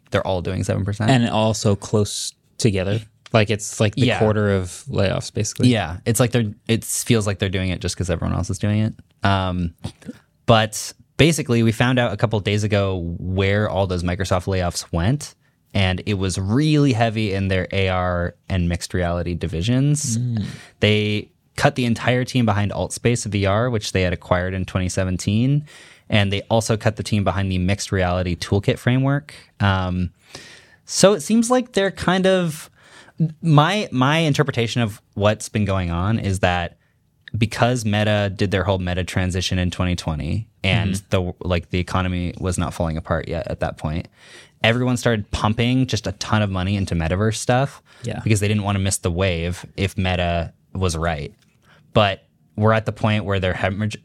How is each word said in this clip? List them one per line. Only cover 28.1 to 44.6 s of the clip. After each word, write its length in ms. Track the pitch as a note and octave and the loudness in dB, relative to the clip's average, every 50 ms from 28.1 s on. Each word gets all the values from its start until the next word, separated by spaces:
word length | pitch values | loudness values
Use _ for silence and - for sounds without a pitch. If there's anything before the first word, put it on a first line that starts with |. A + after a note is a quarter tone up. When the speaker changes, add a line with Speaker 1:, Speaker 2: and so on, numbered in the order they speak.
| F2+ F#2 F2+ F2+ E2+ | 0 0 0 -2 -2
Speaker 1:
toolkit 420 | - - - G#2 G2+ - - D#2+ | -4 -2 0 0 2 2 0 -2
framework. 560 | - - A#2+ B2 C3 C3 C3+ C#3+ C#3+ - - - - - _ _ _ | 0 0 0 2 2 2 2 0 -2 -4 -8 -20 -20 -20 _ _ _
Um, 520 | G2+ G2+ F#2+ F#2+ F#2 F2+ F2+ F#2 F2+ F2 - _ _ _ - - - - - - - _ _ _ _ | 2 2 2 2 0 -2 -2 -2 -2 -4 -6 _ _ _ -20 -20 -20 -20 -20 -20 -20 _ _ _ _
so 280 | - - - - G3 G#3 | -8 0 4 4 4 4
it 80 | D#3+ | 2
seems 280 | D3 - G#3+ A#3 A3+ A3+ | 0 0 2 2 2 2
like 220 | B3+ B3+ B3 - - | 2 0 0 0 -2
they're 180 | G3 G3 G3 | 0 0 0
kind 360 | F#3 - - F3 F3+ F#3+ F3+ | -2 -2 0 0 2 4 4
of, 420 | F#3+ F#3+ F#3 F3 E3 D3 D#3 - - _ _ _ - - - - - _ - E3 D#3+ D#3+ - | 4 4 4 2 0 -4 -6 -14 -20 _ _ _ -20 -20 -20 -20 -20 _ -2 -2 -2 -2 -4
my, 460 | - E3+ D3 D3 D3 E3 G3 G#3+ G3 - - | 2 4 6 6 6 4 2 -2 -2 -2 0
my 240 | B2+ B2+ C#3 D3+ | 2 2 4 4
interpretation 640 | E3 E3 D3+ C3+ - D3 C#3+ A#2+ A#2+ A#2 A2+ - B2 | 2 2 2 2 2 0 0 0 -2 -2 0 0 0
of 200 | A#2 G#2 G#2+ - _ _ _ | -2 -2 -4 -8 _ _ _
what's 340 | G#2+ G2 G#2 A2 - - | 2 2 2 2 2 -6
been 160 | - - A2+ G#2 | -4 -2 0 0
going 260 | G2 F#2+ F#2+ F2+ E2+ | 2 0 0 0 -2
on 280 | E2+ E2+ F2+ G#2 A2+ A2 | -2 0 0 0 0 0
is 200 | - G2+ F#2+ F#2+ | 0 -2 0 2
that 380 | - F2+ F2 F2 F2 E2+ - _ _ _ _ _ _ _ _ _ _ - - | 2 2 2 0 -2 -6 -10 _ _ _ _ _ _ _ _ _ _ -10 -2
because 480 | G#2+ A2 G#2+ - - A#2+ A#2 B2+ B2 A2 | -2 -2 -2 2 0 2 2 2 0 0
Meta 440 | G#2+ G2+ G#2 G#2+ G#2 G#2+ G#2 G2+ G2+ F#2+ | 0 0 2 2 2 2 0 0 -2 -2
did 160 | - G#2+ F#2+ | -2 -2 0
their 140 | G2 F#2+ F2+ | 0 0 0
whole 140 | G2 G2 F#2 | 0 0 0
Meta 260 | F2+ F2+ F2+ F#2 F2+ | 0 -2 -2 -4 -4
transition 520 | - - G2 F#2 F2+ F2 F#2+ F2+ - F#2 F#2 | -2 -2 -2 -2 0 -2 -2 -2 -2 -2 0
in 120 | F2+ F2+ | 0 -2
twenty 240 | - - F#2 F2+ F2+ | -2 -2 -2 -2 -2
twenty 520 | - - E2 D#2+ D2 - D#2+ F#2 G#2 A2 - _ _ - | -2 -4 -6 -6 -4 -4 -4 -4 -4 -6 -8 _ _ 0
and 280 | G2 - A2 G#2 G2 F#2+ | 0 0 2 0 0 -2
Speaker 2:
Mm-hmm. 100 | G2 - _ | -4 -4 _
Speaker 1:
the, 240 | - F#2+ F2+ F2 - - - | -2 -2 -2 -2 -6 -8 -4
like, 220 | F2+ F2+ F2 E2 - | -2 -2 -2 -2 -2
the 80 | - F2+ | -4 -4
economy 540 | F2 - - F#2 F#2 F#2 F2+ F2 F2 E2+ - - | -2 -2 -2 -2 -2 -2 -2 -2 -4 -4 -6 -4
was 180 | D#2+ F#2 F2 - | -4 -4 -2 -2
not 120 | F2 D2+ - | -4 -4 -4
falling 220 | - F2 E2 D#2 | -4 -4 -2 -2
apart 300 | D#2+ - - F2 D#2 - | -6 -4 -4 -4 -4 -4
yet 200 | - E2 D#2+ - | -6 -8 -8 -6
at 140 | - - - | -8 -6 -6
that 160 | F2 - - - | -6 -6 -6 -8
point, 280 | - D#2 D2+ F2+ - - _ _ - - - - - _ _ _ | -8 -6 -6 -6 -8 -10 _ _ -20 -20 -20 -20 -20 _ _ _